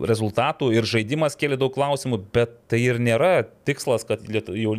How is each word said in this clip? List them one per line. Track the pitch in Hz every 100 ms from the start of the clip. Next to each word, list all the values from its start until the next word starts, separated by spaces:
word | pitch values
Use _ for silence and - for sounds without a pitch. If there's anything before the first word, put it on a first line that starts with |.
rezultatų | 76 110 107 107 135 - 135
ir | 117
žaidimas | 110 117 107 151 156 -
kėlė | 147 131
daug | 131
klausimų, | 131 143 139 - - -
bet | 117 117 - _
tai | 117
ir | 123 120
nėra | 120 113 175 165 110 -
tikslas, | - 143 - 113
kad | - 107 107
lietu-, | 107 104 95
jau-, | 110